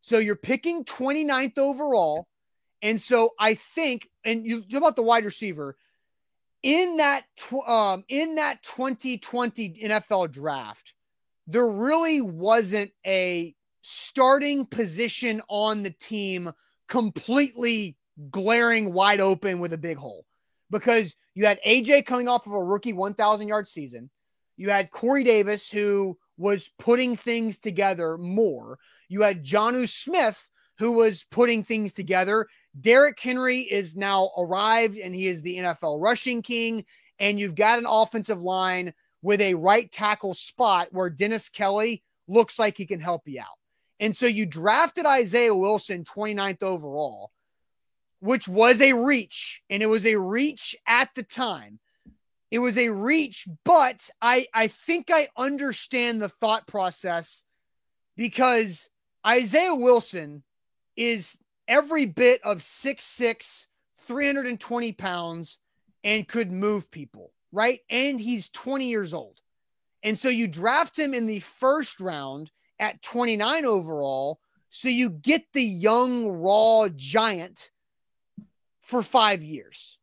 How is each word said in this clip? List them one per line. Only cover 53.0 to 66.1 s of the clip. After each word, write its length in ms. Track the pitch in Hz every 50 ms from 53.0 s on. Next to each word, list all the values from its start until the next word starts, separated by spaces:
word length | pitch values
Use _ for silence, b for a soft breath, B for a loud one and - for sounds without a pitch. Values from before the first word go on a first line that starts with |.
| 202 247 302 320 302 254 196 - - 190 165 - _
but 460 | - 349 320 285 254 254 - - - - _
I, 280 | - 233 247 262 262 - -
I 140 | 226 226 214
think 420 | - _ _ - 330 349 240 -
I 200 | 349 311 294 - _
understand 880 | - 247 277 285 277 285 277 226 - - - - 247 240 240 233 220
the 80 | 208 190
thought 380 | - _ - 220 220 220 -
process, 760 | - - 208 190 180 170 - - 185 170 170 165 - - - _ _ _ _ _ _ _ _ _ _ _ _ _ _ _
because 760 | - 233 240 - - 254 254 247 233 226 202 175 - - _ _ _ _ _ _ _ _
Isaiah 480 | 214 233 247 254 208 190 311 349 370 339
Wilson 680 | 269 240 247 247 233 - - - 180 160 147 147 147 _ _ _ _ _ _ _ _ _ _ _
is 440 | - 233 240 233 214 170 - - _ _ _ _ _ _ -
every 380 | 226 285 302 285 320 311 277
bit 340 | 214 156 - 247 247 247 - -
of 180 | 208 208 170 -
six 400 | - - - - 269 277 - -
six, 640 | - - - 247 226 226 - - - - - - _ _ _ _ _ _ _
three 280 | - - 240 269 285
hundred 200 | 277 277 277 269
and 140 | 247 240 214
twenty 320 | - - 240 240 233 233 208
pounds, 640 | - 185 190 180 175 170 170 165 165 165 - - _ _ _ _ _ _ _ _ _ _
and 240 | 208